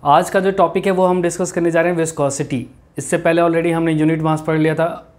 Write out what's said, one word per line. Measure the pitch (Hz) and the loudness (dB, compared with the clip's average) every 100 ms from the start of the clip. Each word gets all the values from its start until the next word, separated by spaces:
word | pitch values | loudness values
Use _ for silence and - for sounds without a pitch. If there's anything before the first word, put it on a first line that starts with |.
आज | 147 147 180 | 4 2 4
का | 202 | 0
जो | 190 | 0
topic | 196 170 190 190 | 2 0 0 -2
है | |
वो | 185 185 | 2 2
हम | 180 | 2
discuss | 170 165 180 | 0 -2 -4
करने | 180 170 | -2 0
जा | 170 | 2
रहे | 170 | 0
हैं | 175 | 0
viscosity। | 160 160 139 135 151 131 - - _ - | -4 -2 -4 -2 -4 -6 -8 -16 _ -12
इससे | 135 170 | -4 -2
पहले | 165 165 | 2 2
already | 170 165 170 | 2 2 0
हमने | 165 165 | 0 0
unit | 156 156 160 | 2 2 0
mass | 156 156 156 | 0 -2 0
पढ़ | 160 | 0
लिया | 156 156 | 0 0
था | 165 - - | -2 -4 -18